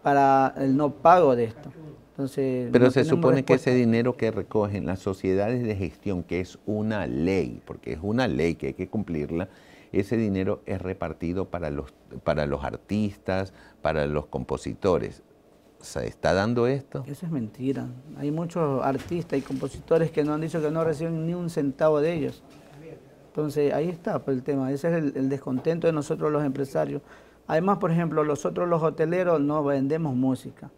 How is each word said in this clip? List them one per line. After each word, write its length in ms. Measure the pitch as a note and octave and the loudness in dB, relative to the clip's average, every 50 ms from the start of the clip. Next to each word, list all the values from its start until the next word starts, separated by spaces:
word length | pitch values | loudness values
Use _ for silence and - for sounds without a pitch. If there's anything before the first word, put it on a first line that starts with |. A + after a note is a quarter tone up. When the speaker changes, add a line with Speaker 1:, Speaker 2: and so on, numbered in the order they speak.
Speaker 1:
para 520 | - D3+ C#3 C#3 C#3 C3+ C3+ C3+ C3+ C3 - | 2 4 4 6 6 6 6 6 4 2 0
el 180 | - C#3 C3+ C3 | -2 0 2 2
no 160 | C#3+ D3+ C#3 | 2 2 0
pago 420 | - - - E3 F3+ F#3 E3+ C#3 B2+ | -2 4 6 8 8 10 8 6 6
de 80 | A#2+ A#2 | 4 0
esto. 260 | A2 - - - C#3+ - - D#3+ D3+ C3 - - _ | -2 -4 -12 -16 -16 -16 -16 -18 -18 -18 -20 -20 _
Entonces, 560 | _ - C#3 C3 - C#3+ C3+ C3+ B2+ B2+ B2 A#2+ B2 | _ -8 -8 -6 -4 -2 -2 -2 -2 -2 -2 4 6
Speaker 2:
Pero 120 | A#2+ B2+ | 6 6
Speaker 1:
no 60 | B2+ | 8
Speaker 2:
se 120 | B2+ C3+ A#2 | 6 4 4
Speaker 1:
tenemos 140 | - C3 | 4 2
Speaker 2:
supone 280 | A2+ - C3 C3 C3+ C3 | 4 6 4 4 4 4
que 80 | - C3+ | 4 4
Speaker 1:
respuesta. 160 | B2+ - C3+ | 4 4 2
Speaker 2:
ese 100 | B2+ B2+ | 4 4
dinero 380 | A#2+ A2+ A2+ A#2 A#2+ B2+ A#2+ | 4 4 4 4 2 0 0
que 120 | - A2+ A2 | 0 -2 -2
recogen 560 | A2 G#2 - - - A2 G2+ G2+ G2+ G2 A#1 | -2 -4 -8 -2 0 0 0 2 -2 -4 -2
las 140 | C#2+ F#2 F#2 | -4 -4 -4
sociedades 640 | - G2+ F#2+ - - F#2+ F#2 G2 G2+ A2 B2+ B2 B2 | -4 -4 -4 -2 0 0 2 2 2 0 0 -2 -2
de 120 | A2 G#2+ | -2 -2
gestión, 460 | F#2 F#2+ D#2+ - - - G2+ F#2+ E2+ - | -2 -4 -6 -6 -8 -6 -4 -4 -4 -4
que 180 | - E2 F2+ | -4 -4 -4
es 180 | F#2 - - - _ | -4 -6 -12 -12 _
una 420 | - G#2+ G#2+ G#2+ G#2+ A2 G#2 F2 | -4 -4 -2 -2 -2 -2 -2 -2
ley, 540 | C2 A#1+ C#2 D#2+ F#2 F#2+ F#2 D#2+ B1 A1+ - _ | -2 -2 0 0 2 2 2 0 -2 -6 -12 _
porque 280 | - - - - A1+ A#1+ | -16 -16 -12 -10 -10 -8
es 60 | D2+ | -6
una 260 | F2 G2+ A2 B2 C3 | -4 -2 0 0 0
ley 280 | G#2+ C2+ C2 D#2+ E2+ D#2+ | 0 0 0 0 0 0
que 120 | - C#2+ | -2 -6
hay 60 | C#2 C2+ | -8 -6
que 160 | - F#2 - | -6 -8 -6
cumplirla, 580 | - A2 G2 - E2 D2+ D2 D2 E2 E2 F#2 - - - - - - - - _ - | -4 -6 -4 -4 -4 -6 -4 -4 -4 -4 -4 -6 -10 -20 -20 -20 -20 -20 -18 _ -4
ese 240 | F#2 G2+ - A#2+ | -4 -2 0 -2
dinero 440 | A2+ A2+ G#2 F#2+ F#2+ F#2+ G2 G#2 - - | 0 0 0 0 -2 -2 -2 -4 -6 -6
es 160 | - G2 F#2 | -8 -8 -6
repartido 640 | F2+ F2+ F#2+ - F2 E2 D2 _ F2 E2 F2 F#2+ F2+ | -6 -8 -6 -6 -6 -8 -6 _ -6 -4 -4 -4 -6
para 240 | - - F2 E2+ D2+ | -6 -6 -6 -6 -4
los, 240 | D2 D2 D2+ - _ _ _ - - C2 - | -6 -6 -8 -10 _ _ _ -18 -18 -4 -2
para 200 | E2 D2+ D2+ D2+ | 0 0 0 0
los 200 | C#2+ C#2+ C2+ C2+ | -2 -2 -4 -4
artistas, 880 | B1 A1 - _ - G2+ G#2 G#2+ G2+ G2 - _ - F#2 F#2+ G2 - - - - - - _ | -8 -8 -10 _ -4 -2 -2 -2 -4 -6 -8 _ -4 -2 -2 -4 -6 -10 -20 -20 -20 -20 _
para 240 | - D#2+ D#2+ D#2 D2 | -2 0 0 0 0
los 180 | D2 D2 D2+ D2 | 0 -2 -4 -4
compositores. 1000 | - - C2+ B1 - D2 C2+ - D#2 - - - G2 F2 C#2 A1 G1+ - - _ _ _ _ _ _ _ _ _ _ _ _ | -4 -6 -8 -4 -4 -6 -6 -6 -10 -8 0 2 2 2 2 0 -6 -12 -16 _ _ _ _ _ _ _ _ _ _ _ _
¿Se 280 | - - - C2+ A#1 | -20 -10 -8 -6 -6
está 260 | G#1+ - _ - D#2 E2+ | -6 -8 _ 0 2 2
dando 340 | F#2 G2+ A2+ A#2+ A#2+ A#2 | 2 2 0 0 2 2
esto? 360 | B2 C#3 C#3 - _ - C#3+ B2+ | 2 0 -2 -6 _ -10 -10 -10
Speaker 1:
Eso 180 | C3+ C#3+ - F#3 | -10 -12 -10 -8
es 60 | E3 E3 | -6 -6
mentira. 540 | C3+ A2+ G#2 - - B2 C3+ C3+ B2+ B2 B2 B2 B2+ C3+ D#3 - | -6 -6 -8 -8 -6 -4 -4 -4 -4 -6 -10 -12 -16 -18 -18 -12
Hay 140 | C#3 C#3 D3 | -8 -6 -4
muchos 500 | D3+ D#3+ F3 E3+ - F3+ D#3+ C#3+ C3+ B2+ - | -4 -4 -6 -4 -2 -2 -2 0 0 0 0
artistas 520 | C3+ C3+ C3 - - E3+ F3 E3 - - | 0 -2 -2 -4 -6 -6 -6 -4 -4 -4
y 40 | C3+ | -4
compositores 680 | C3 - C3+ C3 C3+ C3+ - - - - E3 E3 E3 D#3 | -4 -4 -6 -6 -6 -8 -10 -12 -2 2 2 2 2 2
que 120 | D#3+ D#3 D3 | 0 0 0
no 100 | D3 D3+ | 0 0
han 60 | D3+ | -2
dicho 220 | D#3+ D#3 E3 E3 | -4 -4 -2 -2
que 100 | D3+ D3 | -2 0
no 140 | D#3 E3 E3 | 0 0 0
reciben 420 | E3 D3+ C#3 E3 E3 E3 D#3+ D#3+ | 0 0 -2 -4 -4 -2 -2 -2
ni 60 | E3 F3 | -2 -2
un 160 | F3+ F3 E3 | -4 -4 -4
centavo 500 | E3+ - C#3+ C#3 C3 - D#3+ D#3 D#3 D3 | -2 -2 -2 -2 0 2 4 4 4 4
de 140 | D3 E3 F3 | 2 2 0
ellos. 280 | D#3+ C3+ B2+ B2 - - - - - - - - - - - - - - - - - - | 0 -4 -4 -6 -10 -20 -20 -20 -20 -20 -20 -20 -20 -18 -18 -18 -18 -20 -20 -20 -20 -20
Entonces, 460 | - _ D3 D3+ D3 C#3 D3+ D3 C#3+ - | -10 _ -4 -4 -2 0 2 2 2 2
ahí 160 | C#3 D#3+ F3+ | 2 0 -2
está, 300 | F3 E3+ - A3+ F3+ C3 | -4 -4 -4 -4 -4 -2
pues, 180 | - - C3+ | 0 -2 -2
el 60 | B2+ B2 | -2 0
tema. 280 | - C#3+ C3+ C3 C3 | -2 -2 0 0 -2
Ese 160 | C#3 C#3 F3 | -2 -2 0
es 160 | E3+ E3+ E3 D#3 | 0 0 2 0
el, 100 | C#3 - | -2 -2
el 100 | C#3 C3 | 0 -2
descontento 580 | C3+ C#3 C3+ - C#3+ C3 B2+ C3+ D#3+ E3 E3+ E3 | -2 -2 -2 -4 -4 -4 -2 0 0 -2 2 2
de 60 | E3 | 0
nosotros 400 | D#3+ D3+ C#3 - D#3+ D3 D#3+ D3+ | 0 0 -2 -4 -4 -2 0 0
los 140 | D3+ D3 D3+ | 0 2 0
empresarios. 560 | C#3 C3 C3+ C#3 C3 - D#3+ D3+ C#3 C#3+ C#3+ - - - - - - _ - _ | 0 -2 -2 -6 -2 -2 -2 -2 -2 -4 -8 -10 -12 -20 -20 -20 -20 _ -20 _
Además, 320 | - D3+ D#3+ F3 G3 G3+ - | 0 0 2 4 2 2 2
por 120 | G#3 E3 | 2 2
ejemplo, 320 | E3 E3+ F3 E3 D#3 D#3 D3+ | 2 2 2 2 2 2 2
nosotros 460 | D3+ D3 C#3+ - F3+ E3+ F3+ F3+ F3 | 2 0 0 -2 -4 -2 0 0 2
los 120 | E3+ D#3+ | 2 2
hoteleros 600 | D#3+ D#3+ D3+ - D#3+ D#3+ F3 F#3 F#3 F3 E3 D3+ | 2 0 0 0 0 0 2 0 2 2 2 2
no 200 | C#3+ C#3+ D3+ D#3 | 2 2 0 0
vendemos 540 | C#3+ C#3+ C#3+ C#3 C3+ C#3 D#3 D#3+ E3 D3 B2+ | 0 0 0 0 0 0 0 0 -2 -2 0
música. 560 | B2 C3 C3 C3 - - C#3 - - - C#3 _ | 0 2 2 0 -2 -6 -14 -16 -16 -18 -20 _